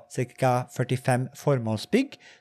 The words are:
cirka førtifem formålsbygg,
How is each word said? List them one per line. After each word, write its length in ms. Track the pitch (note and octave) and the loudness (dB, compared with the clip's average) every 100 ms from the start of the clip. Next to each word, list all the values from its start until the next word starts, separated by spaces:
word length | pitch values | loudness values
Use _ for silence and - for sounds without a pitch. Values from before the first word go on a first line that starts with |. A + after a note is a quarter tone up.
| - | -4
cirka 540 | - B2 - C3 B2 B2+ | -6 -6 0 2 2 -2
førtifem 540 | - B2+ B2+ - B2 B2+ - | -4 -2 -2 0 0 -2 -4
formålsbygg, 800 | - C#3 A2 A2 - A3 C4+ - - - | 0 0 0 -4 0 0 0 -6 -20 -18